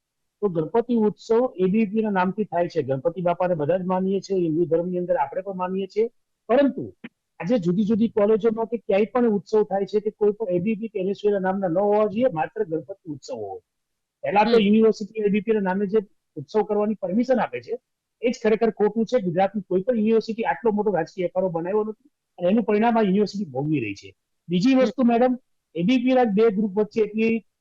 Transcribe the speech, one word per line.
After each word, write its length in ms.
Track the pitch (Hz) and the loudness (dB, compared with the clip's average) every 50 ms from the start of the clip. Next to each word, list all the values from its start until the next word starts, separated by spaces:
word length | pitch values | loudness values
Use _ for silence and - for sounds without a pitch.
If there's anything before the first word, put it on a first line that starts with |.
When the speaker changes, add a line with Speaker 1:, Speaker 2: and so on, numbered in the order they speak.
| _ _ _ _ _ _ _ _ | _ _ _ _ _ _ _ _
Speaker 1:
તો 80 | - 208 | -4 -2
ગણપતિ 460 | 165 170 156 151 - 233 233 - 240 | -2 -2 -2 -2 0 -2 0 0 2
ઉત્સવ 580 | 226 214 208 190 - - - 226 233 254 254 - | 2 2 2 0 -2 -2 0 0 2 2 0 0
એ 100 | 175 185 | 0 0
બી 200 | 190 185 226 226 | 2 2 2 0
વી 0 | |
પી 160 | 185 202 220 | 0 0 -2
ના 80 | 214 214 | -2 0
નામથી 340 | 202 185 180 190 185 220 208 | 0 0 0 0 0 -2 -4
થાય 240 | - - 170 175 170 | -4 -2 -2 -2 -2
છે. 140 | - 165 | -2 -4
ગણપતિ 400 | 131 120 135 135 - 170 170 185 | -2 -2 -2 -2 -2 -4 -4 -2
બાપાને 340 | 175 175 170 175 185 180 180 | -2 -2 0 0 0 0 0
બધા 220 | 170 - 147 175 190 | 0 0 0 0 -2
જ 40 | |
માનીએ 380 | 180 180 185 185 190 190 196 190 | -2 -2 -2 -2 0 -2 -2 -2
છીએ, 180 | 185 - 196 185 | -4 -4 -2 -2
હિન્દુ 280 | 175 160 151 165 175 | 0 0 0 0 0
ધર્મની 320 | 147 160 165 175 180 180 180 | 0 0 0 -2 -2 -4 -4
અંદર 180 | 180 175 180 | -2 -2 -2
આપણે 260 | 165 143 - - 180 | -2 -2 -4 -6 -8
પણ 120 | 185 202 190 | -8 -8 -6
માનીએ 340 | 185 180 180 190 190 196 185 | -6 -6 -4 -4 -6 -6 -4
છીએ, 220 | - 208 226 240 - _ _ _ _ _ _ | -4 -2 -4 -4 -4 _ _ _ _ _ _
પરંતુ 480 | - 220 269 277 269 - - 135 101 - _ - - _ _ _ _ _ - | 0 2 4 4 2 0 -4 -8 -12 -12 _ -20 -20 _ _ _ _ _ -10
આજે 200 | 165 170 247 240 | -4 -2 0 0
જુદી 240 | 165 175 175 196 220 | 0 0 0 0 2
જુદી 260 | 190 226 196 233 214 | 2 2 2 0 0
કોલેજોમાં 560 | - 220 202 208 220 214 180 233 220 226 226 | 2 2 2 2 2 2 2 0 0 -2 -4
કે 120 | 226 - 220 | -4 -6 -6
ક્યાંય 280 | - - 196 196 220 | -4 0 0 0 0
પણ 220 | 202 - 247 240 233 | 0 0 0 2 2
ઉત્સવ 360 | 208 202 - - - 214 208 | 2 0 -2 0 0 2 2
થાય 220 | - 185 196 202 | 2 0 -2 -2
છે 140 | - 202 214 | -2 -2 -2
કે 100 | 208 220 | -2 -4
કોઈ 220 | - - 214 208 | -2 0 0 0
પણ 160 | 202 - 226 185 | 0 0 -2 -2
એ 100 | 180 175 | -2 0
બી 160 | 170 220 226 | 0 -2 -2
વી 0 | |
પી 120 | 190 226 220 | -4 -4 -6
કે 120 | - 202 | -6 -4
એન 100 | 185 196 | -4 -4
એસ 120 | 202 190 - | -4 -2 0
યુ 60 | 208 | 0
ના 80 | 202 196 | 0 0
નામના 280 | 185 185 190 202 196 180 | 0 -2 -2 -2 -2 -2
ન 100 | 160 185 | 0 0
હોવા 280 | 208 202 208 214 214 | 2 2 2 2 2
જોઈએ, 200 | 208 190 220 254 262 170 | 0 0 0 0 0 0
માત્ર 300 | 160 160 170 - 214 214 | -2 -6 -4 -4 -6 -6
ગણપતિ 480 | 160 160 156 147 - - - - 349 | -4 -4 -6 -6 -8 -14 -14 -12 -12
ઉત્સવ 240 | 285 - - - 262 | -12 -12 -12 -12 -10
હોય. 240 | 226 208 196 135 90 - _ _ _ _ _ _ _ _ _ _ _ | -10 -10 -10 -12 -14 -18 _ _ _ _ _ _ _ _ _ _ _
પહેલા 220 | - - 190 202 214 | -6 -2 0 2 4
તો 60 | 233 | 4
Speaker 2:
હમ. 100 | 226 226 | 4 4
Speaker 1:
યુનિવર્સિટી 640 | 202 202 208 220 220 220 208 - 214 190 - 220 | 4 4 4 4 4 4 2 0 -4 -10 -6 -2
એ 80 | 208 208 | -2 0
બી 120 | 190 214 | 0 0
પી 100 | 190 226 | 0 0
ના 80 | 220 220 | 0 0
નામે 260 | 196 185 185 196 208 | 0 -2 -2 -2 -2
જે 120 | 190 202 220 196 - _ _ _ _ _ | -2 -2 -2 -2 -4 _ _ _ _ _
ઉત્સવ 280 | 156 139 - - 214 202 | -16 -12 -4 -2 -2 -2
કરવાની 320 | 208 208 208 208 214 220 | 0 0 -2 -2 -2 -2
પરમિશન 440 | - - 175 175 233 247 254 254 220 | -4 -4 -4 -2 0 0 0 0 0
આપે 220 | 175 - - 123 | 0 -2 -6 -8
છે, 160 | 117 - - - _ _ _ _ _ _ _ _ | -10 -10 -12 -12 _ _ _ _ _ _ _ _
એ 100 | - 247 | -4 -4
જ 40 | 220 - - | -2 -2 0
ખરેખર 280 | 220 220 208 226 226 | 0 0 2 2 0
ખોટું 340 | - - 202 208 208 226 226 | 0 2 0 0 2 0 -2
છે. 160 | - - 254 | 0 0 -2
ગુજરાતની 400 | 190 180 156 180 190 190 196 214 | 0 0 0 0 0 0 0 -4
કોઈ 200 | 185 - 180 190 | -4 -2 -2 -2
પણ 140 | 190 254 254 | 0 0 0
યુનિવર્સિટી 480 | 220 208 220 226 226 214 - 214 226 214 | 0 2 2 2 2 0 0 -4 -4 -4
આટલો 280 | 170 170 - - 233 | -4 -4 -2 0 0
મોટો 200 | 208 208 208 214 | 0 0 0 0
રાજકીય 360 | 190 160 165 - - - 180 175 | 0 0 -2 -4 -4 -6 -6 -4
અખાડો 220 | - 185 190 185 | -2 -2 -2 -2
બનાવ્યો 340 | 165 165 165 180 208 214 214 | -2 -4 -4 -2 -2 -2 -2
નથી 260 | 220 214 - _ _ | -2 -6 -12 _ _
અને 380 | _ _ _ _ _ - 175 175 | _ _ _ _ _ -2 0 2
એનું 160 | 202 240 202 | 2 2 2
પરિણામ 340 | 226 214 208 220 240 226 226 | 2 2 2 2 2 2 2
આ 40 | |
યુનિવર્સિટી 500 | 220 190 185 202 208 190 - 202 214 156 | 2 2 2 2 2 0 -2 -6 -8 -6
ભોગવી 280 | 123 131 143 151 156 143 | -6 -4 -2 -2 -2 -2
રહી 160 | 113 104 101 | -2 -4 -8
છે. 200 | - - 95 - _ _ _ _ _ _ - | -10 -14 -20 -20 _ _ _ _ _ _ -4
બીજી 240 | 175 185 180 262 269 | -2 2 4 4 4
Speaker 2:
હમ. 60 | 262 | 4
Speaker 1:
વસ્તુ 240 | 262 220 - - 254 | 4 2 2 0 2
મેડમ, 340 | 240 233 233 247 254 254 247 _ _ _ _ _ _ - | 2 4 4 2 2 0 -2 _ _ _ _ _ _ -8
એ 80 | 160 175 | -4 0
બી 140 | 190 262 254 | 0 0 2
વી 60 | 233 | 2
પી 100 | 254 262 | 2 2
ના 100 | 254 247 | 2 2
બે 260 | 226 190 208 226 233 | 2 2 2 2 2
ગ્રુપ 220 | 190 196 214 214 | 2 0 -2 -2
વચ્ચે 300 | 180 208 214 208 - 233 | -2 -2 -2 -2 0 -2
એટલી 440 | 214 208 208 220 220 226 226 226 - _ _ _ | -2 -2 0 0 0 0 0 -2 -4 _ _ _